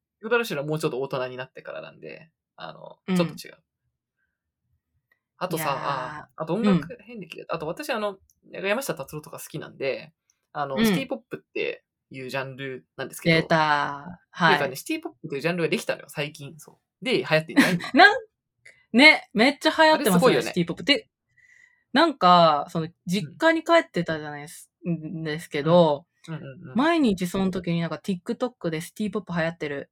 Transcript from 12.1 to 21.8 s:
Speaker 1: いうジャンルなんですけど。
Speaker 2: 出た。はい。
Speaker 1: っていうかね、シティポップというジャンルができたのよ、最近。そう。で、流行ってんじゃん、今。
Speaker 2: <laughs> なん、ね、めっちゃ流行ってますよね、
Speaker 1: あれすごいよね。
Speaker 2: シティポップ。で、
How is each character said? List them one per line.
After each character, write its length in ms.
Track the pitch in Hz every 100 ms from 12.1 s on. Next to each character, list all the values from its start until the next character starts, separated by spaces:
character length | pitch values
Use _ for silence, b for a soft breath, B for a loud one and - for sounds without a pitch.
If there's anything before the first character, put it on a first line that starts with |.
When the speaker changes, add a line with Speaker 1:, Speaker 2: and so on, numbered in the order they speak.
Speaker 1:
い 100 | 135
う 80 | 127
ジ 80 | 135
ャ 80 |
ン 120 | 135 131
ル 300 | 135 127 - -
な 100 | 131
ん 20 |
で 60 |
す 80 | -
け 80 | 170
ど。 60 | 165
Speaker 2:
出 60 |
た。 760 | 165 160 151 147 143 143 156 175 _
は 220 | - 165
い。 20 | 147
Speaker 1:
っ 20 |
て 40 |
い 40 | 139
う 20 |
か 0 |
ね、 80 | 135
シ 80 |
テ 120 | - 311
ィ 60 |
ポ 60 | 339
ッ 20 | -
プ 60 | 156
と 80 | 139
い 20 |
う 20 |
ジ 80 | 156
ャ 40 |
ン 40 | 175
ル 60 |
が 80 | 156
で 80 | 208
き 80 | -
た 100 | -
の 60 |
よ、 60 | -
最 220 | - 147
近。 240 | 151 143 156
そ 220 | - _ _ _
う。 20 |
で、 140 | 233 180
流 60 |
行 120 | - 156
っ 80 | 160
て 60 |
ん 20 | 220
じ 80 |
ゃ 80 | 180
ん、 20 |
今。 160 | 175 -
Speaker 2:
<laughs> 20 |
な 200 | 262 403
ん、 40 | 494 - _ _ _ b b b
ね、 380 | 226 311 285 -
め 180 | 202 254
っ 80 | 285
ち 100 | 311
ゃ 20 |
流 200 | 311 311
行 40 | 311
っ 80 |
て 0 |
ま 0 |
す 0 |
よ 0 |
ね、 80 | 262
Speaker 1:
あ 20 |
れ 40 | 180
す 0 |
ご 100 | 247
い 40 |
よ 60 | 139
ね。 60 | 107
Speaker 2:
シ 40 |
テ 80 | 180
ィ 60 | 170
ポ 80 |
ッ 20 | -
プ。 60 |
で、 240 | 175 262 - _ _ b b b b b